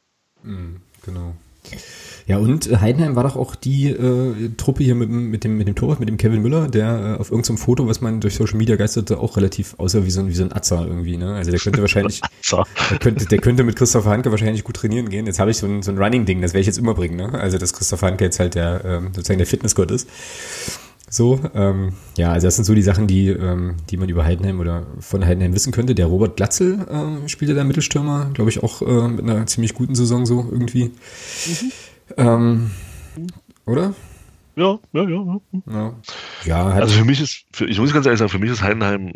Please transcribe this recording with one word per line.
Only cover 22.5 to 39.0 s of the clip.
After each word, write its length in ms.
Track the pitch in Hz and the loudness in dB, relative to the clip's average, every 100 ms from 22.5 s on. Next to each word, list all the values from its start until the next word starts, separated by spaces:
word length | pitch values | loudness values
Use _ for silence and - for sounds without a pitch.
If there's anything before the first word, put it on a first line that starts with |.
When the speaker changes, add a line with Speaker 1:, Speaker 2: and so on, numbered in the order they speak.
Speaker 1:
sind 100 | - | 2
so 80 | 98 | 4
die 100 | 107 | 4
Sachen, 260 | 98 95 107 | 4 2 2
die, 220 | 95 98 | 2 2
ähm, 480 | 87 92 90 90 85 80 | 0 -2 -2 -4 -6 -6
die 60 | 92 | -4
man 120 | 92 | -2
über 160 | 85 | 0
Heidenheim 360 | 80 85 98 92 | 2 2 0 -2
oder 260 | 85 85 82 90 | -2 -4 -8 -14
von 260 | - 98 87 | -6 0 2
Heidenheim 260 | 90 92 | 2 2
wissen 200 | 92 - | 0 0
könnte. 240 | 120 127 101 | 0 0 2
Der 100 | 85 | 2
Robert 300 | 92 107 - | 2 0 0
Glatzel, 500 | 98 - 185 196 185 | -2 0 0 0 -4
ähm, 380 | 151 151 151 147 | -6 -6 -6 -8
spielte 280 | - 147 | -4 -2
da 100 | 143 | 0
Mittelstürmer, 640 | 139 143 147 147 147 143 143 | 0 0 0 0 0 -2 -2
glaub 140 | 139 110 | 0 0
ich, 160 | - | 0
auch, 180 | 110 - | -2 -2
äh, 280 | - 120 120 | 0 2 2
mit 160 | 113 | 0
einer 200 | 110 110 110 | -2 0 0
ziemlich 260 | - 110 | -2 -2
guten 220 | 107 123 131 | -2 -2 0
Saison 280 | 120 123 | 2 2
so 220 | 120 123 120 | 2 0 0
irgendwie. 360 | 120 117 127 117 - - - - - - | -2 0 0 -2 -4 -20 -20 -14 -10 -6
Speaker 2:
Mhm. 240 | 170 254 - - - - - | -4 -6 -8 -16 -20 -10 0
Speaker 1:
Ähm, 540 | 123 117 117 117 113 98 - - - - 175 - - _ - | 2 4 4 2 0 -6 -12 -18 -18 -14 -14 -14 -20 _ -4
oder? 260 | 127 294 294 - - - _ _ | -2 -2 -4 -14 -20 -20 _ _
Speaker 2:
Ja, 240 | - 185 214 - | -2 0 0 -4
ja, 100 | 147 | -2
ja, 220 | 190 170 | -2 -2
ja. 160 | 190 196 - 190 143 | -4 -6 -8 -10 -8
Speaker 1:
Ja. 280 | 107 107 117 110 - - - | -6 -6 -8 -16 -16 -16 -10
Ja, 300 | 80 82 95 | -2 0 2
hat 80 | 95 | 4
Speaker 2:
Also 120 | 110 | 4
für 100 | 107 | 6
mich 160 | 113 135 | 6 4
ist, 240 | 147 - - | 0 -8 -12
für, 140 | - - | -4 -2
ich 140 | 101 | 2
muss 120 | 135 | 2
ganz 140 | 147 135 | 4 4
ehrlich 140 | 113 | 4
sagen, 100 | 107 | 2
für 80 | 92 | 0
mich 120 | 110 | -2
ist 100 | 117 | 0
Heidenheim 500 | 98 110 101 101 | -2 0 0 -2